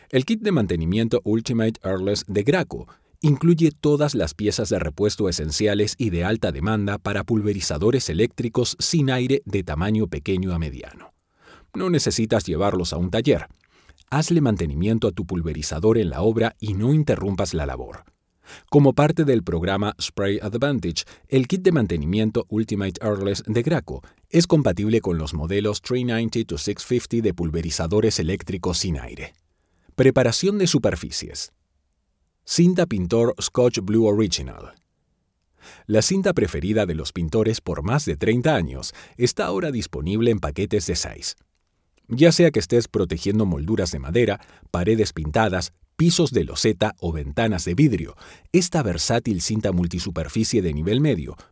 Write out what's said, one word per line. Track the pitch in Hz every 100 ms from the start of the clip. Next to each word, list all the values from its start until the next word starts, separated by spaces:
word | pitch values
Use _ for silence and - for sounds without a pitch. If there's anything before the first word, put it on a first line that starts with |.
| _
El | 131
kit | 131 226
de | 208
mantenimiento | 175 98 87 80 101 117 120
Ultimate | - 110 113 117 110 110
Airless | 98 95 95 101 -
de | 101
Graco | 107 147 - 57 - - _ _
incluye | 156 139 165 165 160
todas | 147 147 147 147 120
las | 82
piezas | - 104 - 107
de | 101
repuesto | 80 76 104 - 101
esenciales | 85 78 76 104 104 104 -
y | 117
de | 85
alta | 87 110 104
demanda | 69 82 110 101 101
para | - 101
pulverizadores | 90 113 104 101 - 76 101 139 -
eléctricos | 82 120 - 120 117 120 -
sin | - 170 135
aire | 127 123 139
de | - 101
tamaño | 90 85 104 110 104
pequeño | 73 71 95 95
a | 87
mediano. | 80 65 - - - _ _ _ _ - _
No | - 95
necesitas | 151 - 95 110 -
llevarlos | - 80 98 92 85
a | 78
un | 90
taller. | 110 127 104 - - _ _ _ _ -
Hazle | 139 160 170
mantenimiento | 139 101 82 71 95 113 113
a |
tu | 87
pulverizador | 87 90 80 73 76 76 107 113
en | 95
la | 67
obra | 98 113 110 -
y | 107
no | 95 110
interrumpas | 151 147 98 95 95 98
la | 82
labor. | 71 64 64 - - _ _ _ - - _
Como | 147 139
parte | 127 147 170
del | 151 120
programa | 87 85 90 98 104 107
Spray | - - 98 101
Advantage, | - 113 139 135 85 82 - - _
el | 131 127
kit | 190
de | 185
mantenimiento | 165 107 85 73 101 110 120 -
Ultimate | 107 110 101 98 90
Airless | 110 101 98 98 -
de | 110
Graco | 120 156 - 65 - _ _
es | 165 175
compatible | 165 123 90 104 113
con | 101 82
los | 78
modelos | 78 80 98 104 104
three | - 127
ninety | 123 113 113 117
to | 113 78
six | - 101
fifty | - 123 - 117
de | 110
pulverizadores | 87 85 80 82 - 82 - 110 -
eléctricos | 80 95 - 95 92 85
sin | 98 76
aire. | 60 60 71 _ _ _ _ _ _
Preparación | - 131 131 123 113 190 208
de | 180
superficies. | 143 107 90 71 - - - - _ _ _ _ _ _ _ _ _
Cinta | - - 175 180 175
pintor | 104 90 113 117 -
Scotch | - - 123 120
Blue | 98 107
Original. | 113 104 107 - 65 52 - - _ _ _ _ _ _ _ _ - - -
La | 104
cinta | - 196 190
preferida | 180 101 78 85 107 101
de | 80
los | 76
pintores | - 82 110 107 -
por | - 85
más | 78 135
de | 147 76
treinta | 98 120 123 139
años | 80 64 - - - -
está | 123 - 208
ahora | 190 175
disponible | 127 - - 76 104 120
en | 110
paquetes | 90 76 104 107 90
de | 87
seis. | - - - - _ _ _ _ _ _ -
Ya | 120 165
sea | 165 170
que | -
estés | - 120 113
protegiendo | 101 90 82 98 104 101
molduras | 76 78 110 90
de | 73
madera, | 67 95 117 85 - - -
paredes | 87 90 113 104
pintadas, | - 78 78 110 92 87 - _
pisos | - 165 170 165
de | 120
loseta | 71 - 117 104 107 -
o | 90
ventanas | 78 71 76 113 95
de | 92 90
vidrio, | 151 101 69 - - - -
esta | 175 180 170
versátil | 117 85 - 117 117 95
cinta | - 110 107
multisuperficie | 90 87 90 92 82 80 - 110 117
de | 90
nivel | 73 80 120
medio | 151 104 64 - -